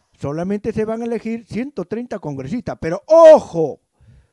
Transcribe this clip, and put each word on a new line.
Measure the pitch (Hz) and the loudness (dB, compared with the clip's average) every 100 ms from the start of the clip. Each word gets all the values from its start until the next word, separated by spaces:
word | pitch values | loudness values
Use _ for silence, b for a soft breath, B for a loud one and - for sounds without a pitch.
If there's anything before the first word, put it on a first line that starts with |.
| b - | b -12
Solamente | 139 156 180 208 226 | -10 -8 -6 -6 -6
se | 214 220 | -6 -6
van | 226 | -6
a | 233 | -6
elegir | 226 226 233 226 | -8 -8 -10 -10
ciento | - 285 208 170 | -10 -10 -10 -10
treinta | 220 247 208 | -10 -10 -12
congresistas, | 147 135 131 233 165 127 | -10 -10 -8 -10 -8 -8
pero | 160 185 - | -6 -6 2
¡ojo! | 320 320 285 - 170 147 - _ b b b b | 8 8 8 4 -4 -4 -6 _ b b b b